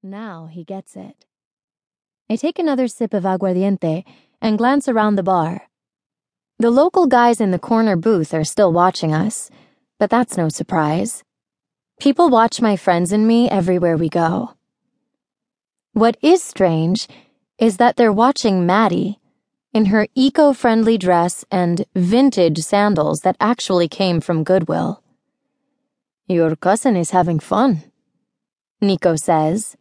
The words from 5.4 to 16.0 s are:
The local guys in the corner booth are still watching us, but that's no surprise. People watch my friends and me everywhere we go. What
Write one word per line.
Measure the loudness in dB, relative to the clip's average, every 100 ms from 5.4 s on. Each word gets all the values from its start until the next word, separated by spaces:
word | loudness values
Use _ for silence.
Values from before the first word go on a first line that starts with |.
| 0 -6 _ _ _ _ _ _ _ _ _ _
The | 0
local | 4 2 2 2
guys | 4 4 2
in | 0
the | -2
corner | -2 0 2 0
booth | 0 0 0
are | -4
still | -4 0 2
watching | 4 2 2 -2
us, | -2 -2 -6 -14 _ _ _ _ _
but | 0
that's | 0 -2 -2
no | -4
surprise. | -4 -4 -2 0 -2 -4 -10 _ _ _ _ _ _ _ _
People | -2 2 2
watch | 4 2 0
my | -2 0
friends | 0 0 0
and | 0 2
me | 2 2
everywhere | 0 0 0 0 0
we | -2
go. | 0 0 -2 -6 -14 _ _ _ _ _ _ _ _ _ _ _ _ _
What | 0